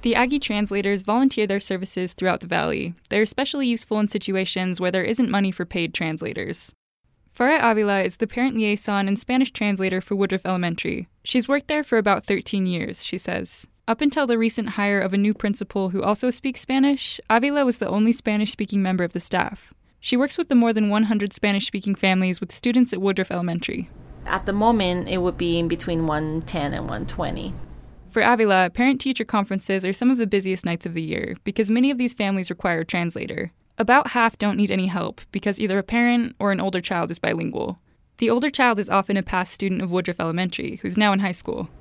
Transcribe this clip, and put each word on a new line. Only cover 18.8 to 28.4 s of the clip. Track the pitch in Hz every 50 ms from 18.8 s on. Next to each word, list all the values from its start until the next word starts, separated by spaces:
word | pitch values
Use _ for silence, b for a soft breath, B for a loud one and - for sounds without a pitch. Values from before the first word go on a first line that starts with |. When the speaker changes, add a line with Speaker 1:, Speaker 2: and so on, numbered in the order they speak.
| 196
Speaker 1:
member | 185 185 180 180
of | 170 -
the | 185
staff. | - - 202 180 - - - - - - - _ _ _ _ _
She | - - - 247
works | 269 285 -
with | - 339 -
the | 277
more | 240 233 233 226
than | 220 220 202
one | 202 214 220
hundred | 208 226 208 202 196 -
Spanish-speaking | - - 208 202 196 202 - - 202 185 202 196
families | - - 190 190 185 185 185 180 -
with | - 175 -
students | - - 240 240 254 247 240 -
at | 180
Woodruff | 190 196 190 190 185 -
Elementary. | 180 180 175 175 170 175 - - - - 180 - - - - - - - -
Speaker 2:
At | - - 185 -
the | 202 196
moment, | 202 214 233 233 214 190 180 180 180 165 175
it | 185 185
would | 175 180 175 -
be | 175 170 170 170
in | 170 165
between | 165 165 - - 170 165 160
one | 160 151 151 156 156 156 160 160
ten | - - 170 143 143 -
and | - - -
one | - 107 -
twenty. | - - - 170 - - - - 190 - - - - - - - - - - - -
Speaker 1:
For | - 226
Avila, | - - 240 220